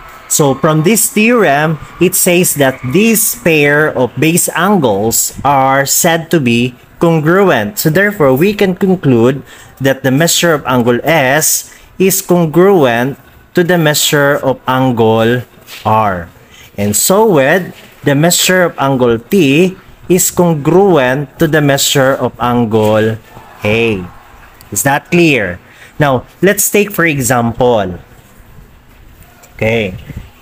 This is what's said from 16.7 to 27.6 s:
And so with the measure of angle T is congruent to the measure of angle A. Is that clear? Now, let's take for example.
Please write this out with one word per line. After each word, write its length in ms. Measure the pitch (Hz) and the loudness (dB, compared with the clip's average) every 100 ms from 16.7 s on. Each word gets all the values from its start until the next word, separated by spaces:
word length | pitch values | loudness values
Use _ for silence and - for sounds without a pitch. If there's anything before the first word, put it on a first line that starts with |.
| - | -6
And 200 | 101 208 | -4 -2
so 360 | - 190 226 | 0 2 2
with 460 | 156 131 180 156 - - - | 2 2 0 -2 -16 -20 -6
the 120 | 147 143 | -2 2
measure 480 | 170 175 - 185 | 2 0 0 0
of 140 | 170 - | 0 -2
angle 400 | 139 135 123 113 | -2 0 0 0
T 580 | - 202 139 147 185 185 - - - | 0 0 2 2 0 -2 -20 -18 -2
is 220 | 175 - | -2 0
congruent 1080 | - 175 156 143 170 202 156 127 135 143 - | 0 0 0 2 2 4 2 2 -2 -6 -4
to 100 | 165 | 0
the 140 | 156 | 2
measure 560 | 143 135 - 143 131 135 | 2 0 0 0 0 0
of 160 | 123 - | -4 -4
angle 760 | 120 120 113 110 107 107 110 110 - - - - | -2 0 0 0 2 2 0 -4 -12 -20 -20 -8
A. 400 | 107 113 117 98 90 - - - - - - | -4 0 -2 -4 -8 -16 -20 -20 -20 -20 -12
Is 100 | 101 | -6
that 280 | 139 143 - | -2 -4 -2
clear? 480 | 175 165 127 95 87 - - - - | 0 2 0 -2 -8 -16 -20 -20 -4
Now, 260 | 143 123 - - | -2 -2 -4 -2
let's 260 | 185 202 - | 0 0 0
take 220 | 208 208 | 0 -2
for 140 | 202 165 | -2 -2
example. 960 | 143 123 123 117 113 | -2 -2 0 0 0